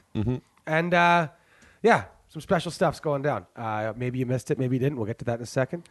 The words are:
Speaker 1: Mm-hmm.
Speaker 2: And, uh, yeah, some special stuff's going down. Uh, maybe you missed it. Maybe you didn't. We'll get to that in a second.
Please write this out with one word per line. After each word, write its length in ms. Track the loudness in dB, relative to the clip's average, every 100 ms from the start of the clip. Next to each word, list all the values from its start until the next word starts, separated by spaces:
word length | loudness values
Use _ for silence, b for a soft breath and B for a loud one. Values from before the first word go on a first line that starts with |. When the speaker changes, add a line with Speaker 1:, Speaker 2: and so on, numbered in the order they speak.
| _ -4
Speaker 1:
Mm-hmm. 220 | -2 -2 -6 _ -4
Speaker 2:
And, 280 | -2 2 4
uh, 320 | 6 4 2 -6 b b b b
yeah, 220 | 4 4 2 -14 _
some 120 | -10
special 300 | 0 0 0
stuff's 280 | 0 0 0
going 220 | -2 -2
down. 240 | 0 -2 -6 -10
Uh, 380 | -6 -4 -4 -4
maybe 220 | -4 -2
you 60 | 0
missed 240 | -2 -2
it. 80 | -2
Maybe 160 | 0 2
you 40 |
didn't. 180 | 0 -2
We'll 80 | -6
get 140 | -6
to 60 | -4
that 100 | -6
in 80 |
a 20 | -4
second. 400 | -2 -2 -4 -12